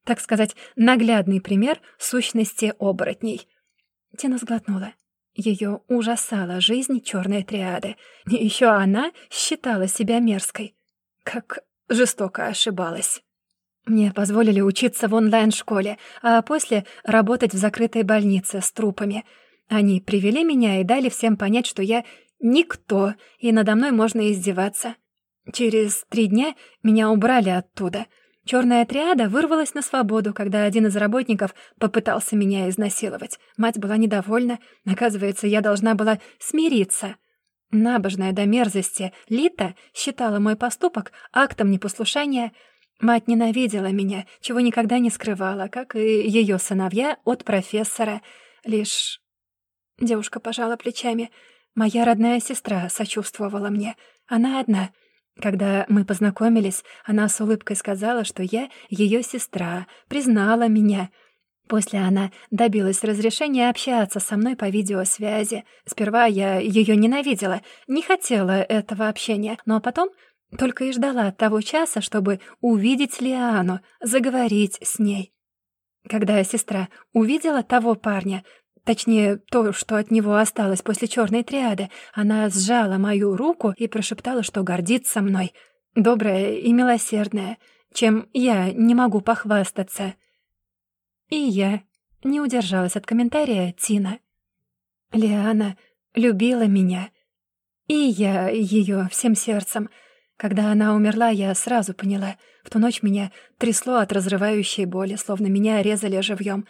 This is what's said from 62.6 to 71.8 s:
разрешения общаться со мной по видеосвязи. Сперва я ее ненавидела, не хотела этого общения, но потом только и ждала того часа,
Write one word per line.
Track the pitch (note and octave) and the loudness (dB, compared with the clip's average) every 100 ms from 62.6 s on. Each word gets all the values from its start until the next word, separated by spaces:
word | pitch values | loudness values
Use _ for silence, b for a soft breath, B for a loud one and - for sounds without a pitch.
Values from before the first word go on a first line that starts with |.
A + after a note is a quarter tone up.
| A#3 G#3 F#3+ F#3+ | 2 2 0 0
разрешения | A3 G#3 A3 - D4+ C4 A#3+ | -2 0 -2 -2 -2 0 0
общаться | A#3+ C4+ A#3+ G3 G3+ | 0 -2 0 0 -4
со | - G#3 | -4 -2
мной | A#3 B3+ | -2 -2
по | G3+ | -2
видеосвязи. | G3+ G3 G3 F#3 - G#3+ G#3+ G#3+ G#3+ - b - | -2 -2 -2 -2 -4 -4 -4 -4 -6 -12 b -12
Сперва | - G#3 A3+ A#3 | -4 0 4 4
я | G3 G3 F#3+ | 2 0 0
ее | G#3+ G#3 G#3+ G#3 | 0 4 4 6
ненавидела, | A3 C#4 C#4 G3+ G3 F#3+ - B B | 4 2 0 -2 -2 -4 -8 B B
не | C#4 | -4
хотела | - F#4 - A3+ F#3 F#3+ | 0 0 0 0 2 0
этого | - A3 G#3 G3+ G#3+ | 0 -2 -2 -4 -4
общения, | G#3+ - G#3 G#3+ A3+ - | -4 -4 -4 -4 -6 -2
но | A3 | 0
потом | B3 B3 F#4 - b b _ - | 0 -2 -2 -4 b b _ -4
только | B3+ - | -2 -2
и | C4 | -4
ждала | B3 C#4 B3 G3+ | -2 0 0 -2
того | G3 A3 G#3+ | 0 0 0
часа, | G#3+ D#4 | -2 -2